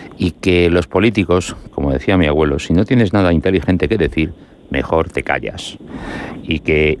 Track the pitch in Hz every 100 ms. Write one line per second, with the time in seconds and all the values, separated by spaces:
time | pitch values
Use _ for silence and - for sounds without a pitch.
0 | - - 90 - 95 90 87 85 87 95
1 | 107 107 87 90 - - - - 71 65
2 | - 95 78 73 78 71 - 82 110 127
3 | 104 104 90 82 92 92 - 92 76 107
4 | 76 - 78 - - - - 69 - 82
5 | 82 71 67 69 53 - - - - -
6 | - - - - - 78 - 78 78 78